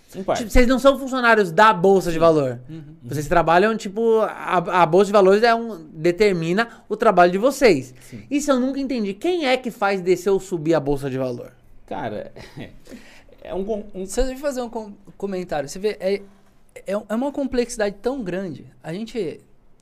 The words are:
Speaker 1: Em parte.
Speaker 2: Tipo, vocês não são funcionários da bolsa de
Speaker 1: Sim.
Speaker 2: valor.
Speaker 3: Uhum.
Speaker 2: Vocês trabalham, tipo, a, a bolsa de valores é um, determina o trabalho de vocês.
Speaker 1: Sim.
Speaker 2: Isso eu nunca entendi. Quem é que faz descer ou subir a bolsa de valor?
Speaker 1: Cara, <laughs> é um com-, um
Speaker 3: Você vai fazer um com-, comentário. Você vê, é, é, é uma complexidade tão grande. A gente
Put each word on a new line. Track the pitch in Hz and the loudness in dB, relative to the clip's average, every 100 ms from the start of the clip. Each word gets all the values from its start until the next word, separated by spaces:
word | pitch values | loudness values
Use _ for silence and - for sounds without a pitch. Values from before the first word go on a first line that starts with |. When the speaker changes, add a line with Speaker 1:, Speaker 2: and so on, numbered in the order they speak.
| _ | _
Speaker 1:
Em | 185 | -8
parte. | 185 143 | -4 -4
Speaker 2:
Tipo, | 214 | 2
vocês | 254 247 | 4 4
não | 254 | 4
são | 277 269 | 4 2
funcionários | 269 254 240 214 180 | -2 0 2 4 4
da | 160 220 | 6 6
bolsa | 185 190 196 170 | 6 4 4 2
de | 160 | 4
Speaker 1:
Sim. | |
Speaker 2:
valor. | 165 156 131 123 131 | 4 4 0 -4 -12
Speaker 3:
Uhum. | 160 143 160 | -16 -18 -18
Speaker 2:
Vocês | 120 143 143 | -10 -8 0
trabalham, | 170 160 175 214 214 | 2 4 4 4 0
tipo, | 196 202 233 220 | -6 -2 2 2
a, | 190 - 156 180 170 180 | 0 -4 -4 -2 0 2
a | 160 | 4
bolsa | 180 202 | 4 4
de | |
valores | 202 190 202 | 6 6 6
é | 233 | 4
um, | 233 233 170 160 | 2 -4 -12 -16
determina | 160 165 175 208 175 165 190 233 - - | -4 -2 2 2 2 0 -2 -4 -8 -10
o | 208 | 0
trabalho | 226 180 175 | 2 6 4
de | 190 | 4
vocês. | 254 262 247 143 123 - | 0 4 4 4 -2 -16
Speaker 1:
Sim. | - 113 - | -20 -18 -6
Speaker 2:
Isso | 277 294 | -2 0
eu | 254 | 0
nunca | 262 277 | 0 -4
entendi. | 269 254 202 | -6 -4 -4
Quem | 196 339 359 262 | -4 -4 -2 0
é | 254 | -2
que | 254 | -4
faz | - 196 196 | -4 -2 0
descer | 175 175 202 | 0 0 0
ou | 190 | -2
subir | 190 170 151 | -2 -4 0
a | 156 | 0
bolsa | 139 139 139 | 0 -4 -4
de | 127 | -4
valor? | 127 123 - - _ - - | -6 -8 -14 -20 _ -20 -14
Speaker 1:
Cara, | 185 120 104 - - - - | -10 -8 -10 -12 -18 -20 -18
<laughs> | 101 - - - - - - - | -18 -20 -20 -20 -20 -20 -20 -20
é | - | -12
um | 180 | -8
com-, | 196 208 - | -6 -8 -10
um | 185 190 | -12 -6
Speaker 3:
Você | 247 | -2
vai | 254 262 | -2 -4
fazer | 294 254 | -6 -6
um | 233 | -8
com-, | 226 208 202 - - | -10 -12 -18 -20 -12
comentário. | 196 185 175 151 139 | -8 -8 -6 -6 -6
Você | 190 | -6
vê, | 208 196 | -6 -4
é, | 185 196 196 _ _ _ _ - - | -4 -4 -6 _ _ _ _ -14 -8
é, | |
é | 208 214 | -8 -6
uma | 220 285 | -4 -4
complexidade | 277 269 254 240 - 208 202 | -4 -4 -2 -4 -4 -6 -4
tão | 247 277 | -6 -6
grande. | 180 180 190 131 127 - | -6 -6 -8 -12 -18 -16
A | 156 | -12
gente | 180 220 233 160 - _ _ _ _ | -10 -8 -8 -8 -10 _ _ _ _